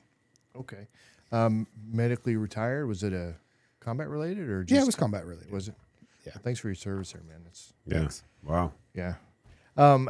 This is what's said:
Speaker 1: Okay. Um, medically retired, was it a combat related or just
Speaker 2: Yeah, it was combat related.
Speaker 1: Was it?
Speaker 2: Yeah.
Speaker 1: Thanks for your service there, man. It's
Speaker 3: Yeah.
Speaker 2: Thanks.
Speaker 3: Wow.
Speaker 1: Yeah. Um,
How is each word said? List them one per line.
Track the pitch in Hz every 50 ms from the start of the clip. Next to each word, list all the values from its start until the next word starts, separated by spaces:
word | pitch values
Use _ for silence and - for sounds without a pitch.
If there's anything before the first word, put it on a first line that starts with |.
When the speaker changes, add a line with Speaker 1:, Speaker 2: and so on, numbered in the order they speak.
| _ _ _ _ _ _ _ _ _ _ -
Speaker 1:
Okay. | 127 127 - - 98 104 - _ _ - - _ _ _ -
Um, | 117 113 113 113 110 110 113 - - 110 107
medically | 110 113 113 117 120 120 117 - 127 113
retired, | 110 107 98 - 110 113 120 131 147 151
was | 117 104 92 104
it | 101 92
a | 90 87 85 82 - _ _ _ _ _ _ _ _
combat | - 117 117 135 156 147
related | 147 151 156 170 190 208 175 120
or | 101 95
just | 92 87 262
Speaker 2:
Yeah, | 285
it | 269
was | 254 -
combat | - - 110 101 95 80
related. | 87 85 82 - -
Speaker 1:
Was | 104 98 95 107
it? | - - - _ _ _ _ _ _ _ -
Speaker 2:
Yeah. | - - 98 -
Speaker 1:
Thanks | 123 123 -
for | -
your | 107 95
service | - - 101 98 95 95 - -
there, | 82 82
man. | 82 80 80 85
It's | 85 - - - - _ _ -
Speaker 3:
Yeah. | - 78 80
Speaker 2:
Thanks. | 78 69 - - - _ _ _ -
Speaker 3:
Wow. | 71 80 87 87 78 - - _ _ -
Speaker 1:
Yeah. | 90 87 90 87 - - _ _ _ _ - - - _ _ -
Um, | - 143 143 139 131 131